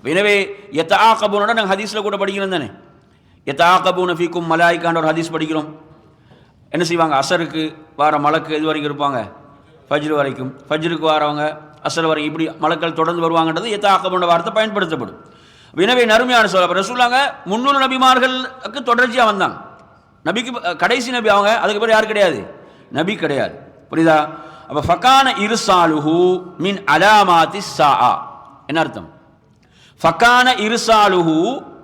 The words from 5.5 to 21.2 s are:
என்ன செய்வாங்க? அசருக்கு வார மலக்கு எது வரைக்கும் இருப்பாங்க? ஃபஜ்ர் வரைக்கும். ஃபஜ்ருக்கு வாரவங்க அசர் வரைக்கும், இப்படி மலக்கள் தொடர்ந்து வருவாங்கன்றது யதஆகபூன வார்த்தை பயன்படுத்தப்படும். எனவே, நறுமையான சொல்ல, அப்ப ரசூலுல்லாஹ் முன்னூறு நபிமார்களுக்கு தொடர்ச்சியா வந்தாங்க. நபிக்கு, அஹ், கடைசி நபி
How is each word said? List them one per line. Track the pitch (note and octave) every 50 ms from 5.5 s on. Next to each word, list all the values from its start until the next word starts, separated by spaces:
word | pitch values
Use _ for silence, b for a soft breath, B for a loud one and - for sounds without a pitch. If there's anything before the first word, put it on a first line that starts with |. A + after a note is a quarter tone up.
| D#3+ D#3 D3+ D3+ - - - - - - _ _ _ b b b b b b b b _ _ _
என்ன | - D#3+ F3
செய்வாங்க? | D#3+ F3 E3+ E3 D#3+ D3 C3+
அசருக்கு | C#3 - F3+ E3+ E3+ D3+ D#3+ D#3+ D#3 D#3 - - - - _
வார | - D3 D3+ D3 D3
மலக்கு | C#3+ D3 D#3 D#3+ D#3+ D3+ D#3
எது | D3 D#3
வரைக்கும் | D#3+ D3+ D3+ D3 D3 C#3+ C#3+
இருப்பாங்க? | D3 C#3+ C3+ A#2+ G#2+ F#2 - - - - - _ _ _ _ _ _ _
ஃபஜ்ர் | C#3+ D3+ D3+ D3+ D#3
வரைக்கும். | D3 C#3 C#3 A#2+ B2 B2+ C3 C3 - - -
ஃபஜ்ருக்கு | D3+ D#3 D#3 E3+ E3+ D3+ D#3
வாரவங்க | D#3 D#3 D3+ D3 D3 D3 D3 D3+ D3+ D#3 - - - - - -
அசர் | D3 D3+ E3 E3
வரைக்கும், | D#3+ D#3 D3+ D3 D3+ D3 D#3+
இப்படி | D#3+ D#3
மலக்கள் | D#3+ D3+ C#3+ D#3 E3+ D#3 E3+ E3 D3+
தொடர்ந்து | D#3+ D#3+ E3 F3 E3+ E3 E3
வருவாங்கன்றது | E3 E3 E3 D#3+ D#3 E3+ G#3
யதஆகபூன | A#3+ G#3 G3+ G#3+ G3 F#3+ F3+ F3 F#3 F3+ F3+ F3
வார்த்தை | E3+ E3+ E3+ E3+ A3 G3+
பயன்படுத்தப்படும். | A3 G#3+ A3 G3+ G#3 F#3 E3 D#3+ C#3 A#2 G2 F#2+ - - b b b b b b b b b b
எனவே, | D3+ F#3 A3 B3 B3 A#3+
நறுமையான | A3 G#3+ A#3 B3+ B3 B3 A#3 G#3+
சொல்ல, | G3 F3 F#3+ F3+
அப்ப | E3+ F3 F#3+
ரசூலுல்லாஹ் | F#3+ G#3+ B3 B3 B3 A#3+ B3 C4 C#4 C4+ - - -
முன்னூறு | F3 G3 A3+ B3+ C#4 C#4 C4+
நபிமார்களுக்கு | C4+ C4 C4 C4 C4 B3+ B3+ B3+ B3 B3+ B3+ B3+ B3+ - - - - A3 A3 C#4+ A#3
தொடர்ச்சியா | A#3+ A#3+ A#3+ B3+ A#3+ A3 B3 A#3+
வந்தாங்க. | G#3+ G3+ G3 F3 B2+ F#2+ - - - - - - _ _ _ _ _ _ _ _
நபிக்கு, | D3+ F#3+ A#3+ A#3+ C4 A#3+ A#3+ -
அஹ், | F3 F3
கடைசி | D3+ F3 F#3+ B3 C#4 A3+ B3+
நபி | B3+ A#3+